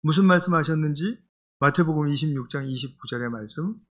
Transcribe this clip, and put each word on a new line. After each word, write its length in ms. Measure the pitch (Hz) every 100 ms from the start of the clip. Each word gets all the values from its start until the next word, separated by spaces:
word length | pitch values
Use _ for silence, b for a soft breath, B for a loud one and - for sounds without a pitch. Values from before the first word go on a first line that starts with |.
무슨 240 | 151 156 190
말씀 280 | 180 180
하셨는지 640 | 165 151 156 151 147 185 247 _ _ _ _
마태복음 480 | 139 143 160 151 147
이십육 420 | 143 156 139 123
장 160 | 143 135
이십구 400 | 127 131 - 131
절의 220 | 123 120
말씀 440 | 117 107 - 175 226 _